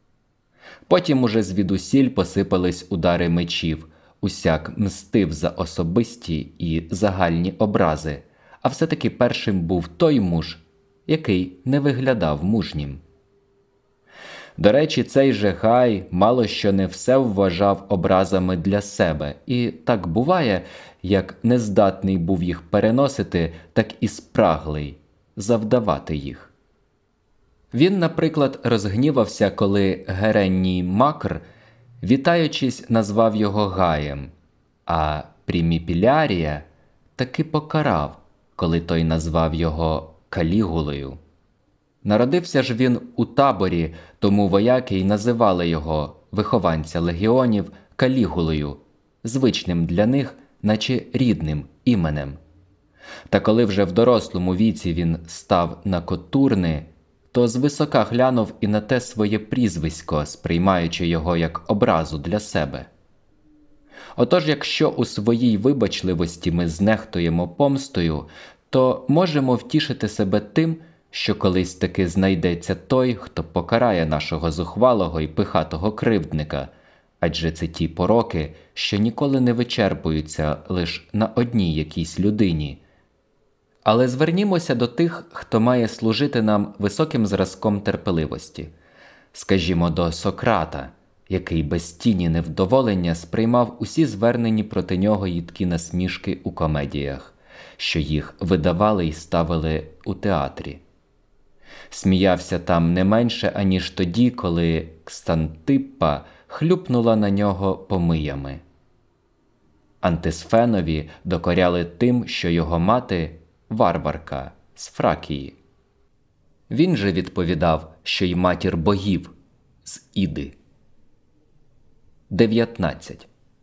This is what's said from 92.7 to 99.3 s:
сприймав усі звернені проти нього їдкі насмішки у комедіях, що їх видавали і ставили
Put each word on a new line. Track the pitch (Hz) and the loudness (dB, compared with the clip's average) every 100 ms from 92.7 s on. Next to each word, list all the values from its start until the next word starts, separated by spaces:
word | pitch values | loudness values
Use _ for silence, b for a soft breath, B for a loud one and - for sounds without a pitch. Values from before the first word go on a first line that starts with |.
| 131 117 95 85 82 | 4 2 0 0 -2
сприймав | - - 113 120 117 - | -4 -2 2 2 0 -2
усі | 110 - 147 | -6 0 -2
звернені | 101 117 120 117 110 | 2 0 2 0 0
проти | 104 98 85 92 | 0 -4 -2 0
нього | 101 104 95 | 2 2 0
їдкі | 85 85 - 92 | -4 -6 -4 -2
насмішки | 85 - 90 90 - - 80 | -2 -2 -2 -2 -4 -6 -6
у | - | -8
комедіях, | 85 80 73 71 71 69 67 - _ B B B B | -4 -2 0 -4 -4 -6 -8 -14 _ B B B B
що | - 80 | -4 -2
їх | 73 76 - - | 0 -2 -4 -8
видавали | 87 90 82 85 107 104 85 | 0 2 2 2 2 2 -2
і | |
ставили | 78 - | -4 -2